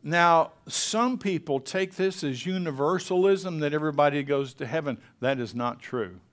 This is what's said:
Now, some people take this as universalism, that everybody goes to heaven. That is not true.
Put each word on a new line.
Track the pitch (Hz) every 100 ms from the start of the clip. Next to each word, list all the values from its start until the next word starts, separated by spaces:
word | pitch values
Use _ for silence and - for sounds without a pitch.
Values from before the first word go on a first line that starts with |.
Now, | 147 170 175 165 151 _ -
some | - - 220 240 254
people | 202 175 - 139
take | 135 190 185 185
this | 190 190
as | 147 127 170
universalism, | 185 175 135 147 185 - 185 190 196 185 160
that | 151
everybody | 151 156 147 147 143
goes | 139 139 135
to | - 127
heaven. | 160 143 113 - _
That | 123 135
is | 113
not | 120 120 120
true. | - 127 101 90 _